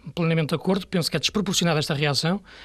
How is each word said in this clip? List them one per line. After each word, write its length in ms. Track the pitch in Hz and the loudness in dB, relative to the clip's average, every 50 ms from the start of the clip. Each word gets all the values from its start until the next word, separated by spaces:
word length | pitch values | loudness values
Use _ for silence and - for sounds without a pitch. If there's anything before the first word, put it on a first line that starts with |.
| - 160 - | -16 -10 -4
plenamente 360 | - 170 160 165 165 156 139 | -2 0 2 2 2 0 0
de 60 | 175 | -2
acordo, 300 | 156 - 190 180 190 185 - | -2 0 0 0 0 -2 -2
penso 220 | - 180 151 - | -2 -2 0 0
que 60 | - | -2
é 40 | 160 | -2
desproporcionada 600 | - - - 214 190 - 185 - 175 170 160 151 | -2 0 0 0 0 0 0 2 2 2 2 2
esta 140 | 147 - 165 | 2 0 0
reação, 480 | 135 151 147 143 - - 165 180 202 - - - - | 0 2 2 2 2 2 0 0 -2 -4 -10 -20 -20